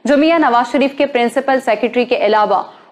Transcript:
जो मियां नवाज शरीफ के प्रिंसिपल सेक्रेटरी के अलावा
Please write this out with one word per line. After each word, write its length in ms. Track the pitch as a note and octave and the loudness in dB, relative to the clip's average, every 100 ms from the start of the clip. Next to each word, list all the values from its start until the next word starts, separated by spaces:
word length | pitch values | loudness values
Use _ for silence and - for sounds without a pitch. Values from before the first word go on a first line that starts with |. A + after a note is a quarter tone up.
| A3 | 0
जो 100 | C#4+ | 2
मियां 240 | D#4+ E4 | 2 2
नवाज 260 | D4 A#3 B3 | 2 2 0
शरीफ 280 | C#4+ C4+ C#4 | 0 -2 0
के 80 | C#4 | -2
प्रिंसिपल 540 | B3 A#3+ B3+ C4 C4 | 0 -2 -2 -2 -2
सेक्रेटरी 440 | B3+ G#3+ A#3+ B3 | -2 -2 -2 -2
के 120 | A#3+ A#3+ | -2 0
अलावा 560 | G#3 G#3+ G#3 C#3 - - - | 0 2 2 0 -4 -16 -20